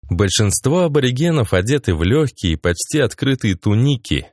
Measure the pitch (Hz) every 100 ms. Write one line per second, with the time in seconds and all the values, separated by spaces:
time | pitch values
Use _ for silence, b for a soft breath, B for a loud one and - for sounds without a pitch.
0 | - 87 101 - 107 92 131 170 175 147
1 | 127 123 165 160 110 92 98 143 - 82
2 | 85 139 147 - - 78 87 87 - 151
3 | 127 - 135 135 110 92 - 104 135 135
4 | - 71 -